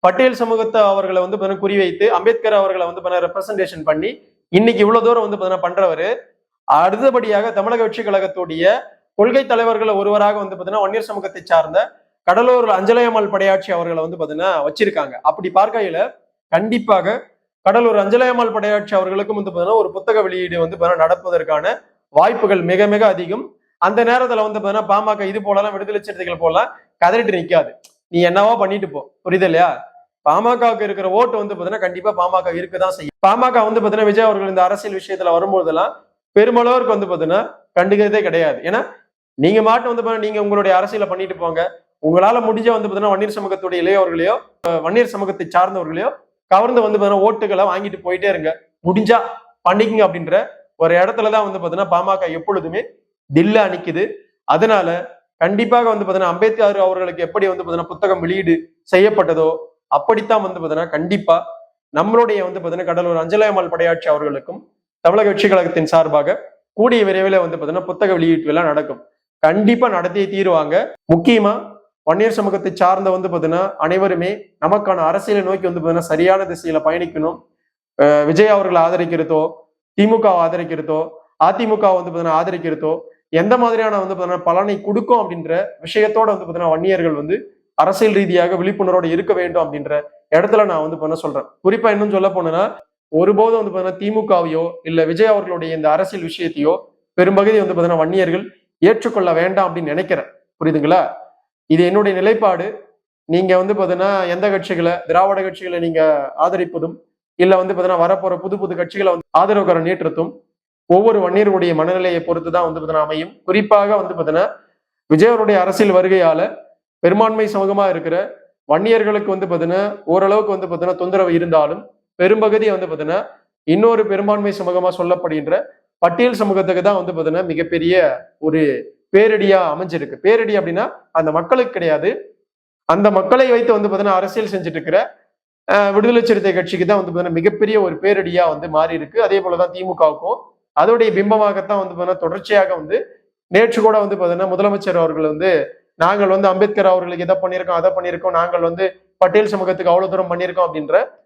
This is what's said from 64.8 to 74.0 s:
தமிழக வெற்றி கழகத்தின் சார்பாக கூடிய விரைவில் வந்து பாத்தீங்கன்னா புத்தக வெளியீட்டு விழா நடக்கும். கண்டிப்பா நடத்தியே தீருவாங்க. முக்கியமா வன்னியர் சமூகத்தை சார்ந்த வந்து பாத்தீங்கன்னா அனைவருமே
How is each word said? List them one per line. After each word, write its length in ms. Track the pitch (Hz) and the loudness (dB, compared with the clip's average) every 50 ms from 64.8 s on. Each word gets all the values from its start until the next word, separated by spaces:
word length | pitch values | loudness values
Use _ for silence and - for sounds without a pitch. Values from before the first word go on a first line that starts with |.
| _ _ _ _ _ | _ _ _ _ _
தமிழக 220 | 170 180 214 214 202 | 2 2 4 2 2
வெற்றி 200 | 196 202 - 202 | 2 2 2 4
கழகத்தின் 420 | 190 185 175 170 165 170 156 156 | 4 4 2 2 0 -2 -2 2
சார்பாக 460 | - 165 160 156 147 151 143 160 202 - - - _ _ _ _ _ - | 4 2 2 4 2 0 0 0 -4 -4 -6 -16 _ _ _ _ _ 0
கூடிய 240 | 214 247 247 233 208 | 2 2 4 2 2
விரைவில் 340 | 196 190 190 190 190 190 190 | 2 0 0 0 2 2 2
வந்து 180 | 175 165 160 160 | 0 0 -4 -6
பாத்தீங்கன்னா 280 | 156 147 160 185 185 | -6 -6 -6 -6 -6
புத்தக 280 | 185 180 180 214 190 190 | -6 -4 -2 0 0 2
வெளியீட்டு 340 | 170 165 165 165 160 - 151 | 2 2 2 2 0 0 -2
விழா 160 | 147 165 175 | 0 0 0
நடக்கும். 360 | 156 147 151 156 151 131 - - _ _ _ _ _ _ _ - | 0 0 -2 -4 -4 -10 -14 -14 _ _ _ _ _ _ _ 2
கண்டிப்பா 440 | 156 170 202 214 202 240 233 254 240 | 2 2 4 2 2 2 4 2 0
நடத்தியே 360 | 202 175 170 185 175 202 196 190 | 0 -2 -4 -2 -2 -2 -4 -2
தீருவாங்க. 480 | 202 196 196 185 175 160 151 147 156 190 240 330 - _ _ - | -2 -2 0 2 2 2 0 0 0 -2 -2 -2 -10 _ _ 0
முக்கியமா 440 | 160 170 165 - 240 220 208 202 214 240 - - - - _ _ _ _ _ 151 | 2 2 4 4 4 4 4 2 0 -2 -8 -14 -20 -20 _ _ _ _ _ -2
வன்னியர் 300 | 160 190 214 226 214 214 | 0 2 2 0 0 -2
சமூகத்தை 340 | 202 196 196 196 170 190 175 | -2 -2 -2 -2 -4 -6 -2
சார்ந்த 360 | - 190 180 190 190 196 190 | 0 2 2 2 2 0 -2
வந்து 180 | 185 185 185 190 | -2 -2 -2 -4
பாத்தீங்கன்னா 340 | 170 170 151 160 165 175 190 196 190 - | -4 -2 -2 -2 -2 -2 -2 -4 -4 -4
அனைவருமே 500 | - 160 180 190 | -2 0 0 0